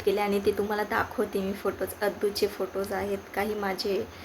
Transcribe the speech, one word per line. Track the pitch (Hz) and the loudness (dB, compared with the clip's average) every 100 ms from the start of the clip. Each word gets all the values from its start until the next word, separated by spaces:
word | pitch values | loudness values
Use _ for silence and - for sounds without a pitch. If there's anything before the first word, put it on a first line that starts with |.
| 208 | 4
केले | 196 | 2
आणि | 208 202 202 | 4 2 4
ते | |
तुम्हाला | 202 208 208 | 2 2 0
दाखवते | 208 220 - - 202 196 | 2 2 2 0 0 0
मी | 196 | -2
फोटोज. | 202 196 190 190 - | -2 -2 -2 -4 0
अद्दूचे | 208 - 208 202 202 | -2 2 0 2 0
फोटोज | - 190 190 202 | 0 -4 -2 -2
आहेत, | 190 202 196 - 196 | -2 -2 -4 -4 -2
काही | 214 208 | -2 0
माझे | 196 190 202 190 220 - | -2 -2 0 0 -2 -8